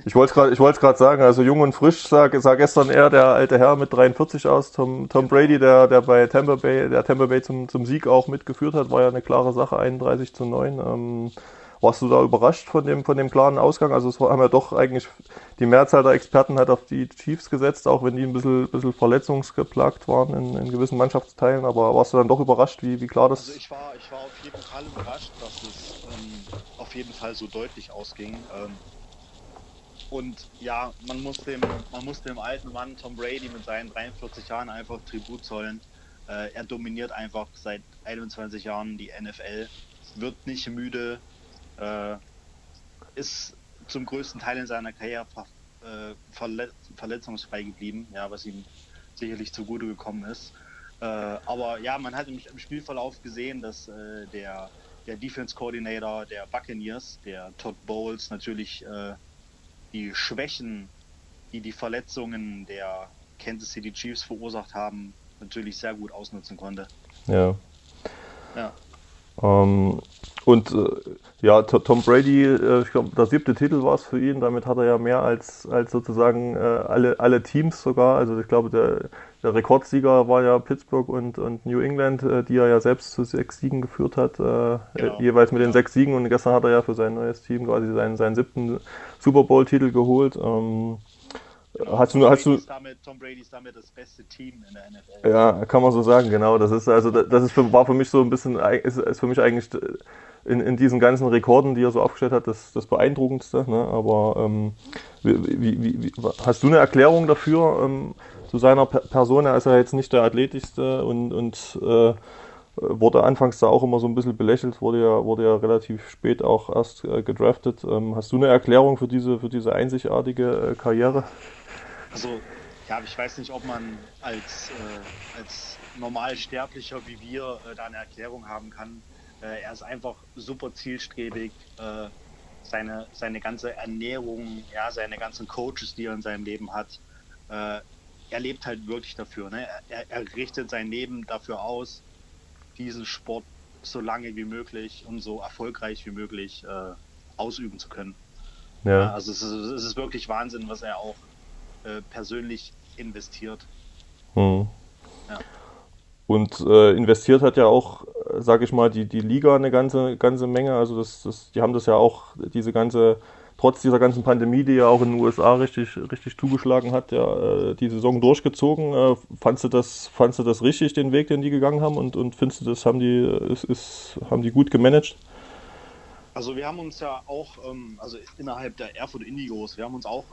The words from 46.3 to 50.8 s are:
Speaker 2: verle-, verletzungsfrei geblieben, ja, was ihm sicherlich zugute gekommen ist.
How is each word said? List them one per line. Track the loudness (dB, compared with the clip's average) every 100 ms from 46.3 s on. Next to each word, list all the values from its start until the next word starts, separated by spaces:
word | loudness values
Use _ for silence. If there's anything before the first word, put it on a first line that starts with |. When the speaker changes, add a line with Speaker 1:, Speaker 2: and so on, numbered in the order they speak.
Speaker 2:
verle-, | -16 -14 -12 -14 _ _ -20
verletzungsfrei | -16 -16 -16 -18 -16 -16
geblieben, | -16 -16 -16 -16 -18
ja, | -16 -16
was | -16
ihm | -18 -20 -20 _ _ -20 _
sicherlich | -18 -16 -14 -16
zugute | -16 -14 -12 -12
gekommen | -14 -16 -16
ist. | -16 -18 -20 _ _ -20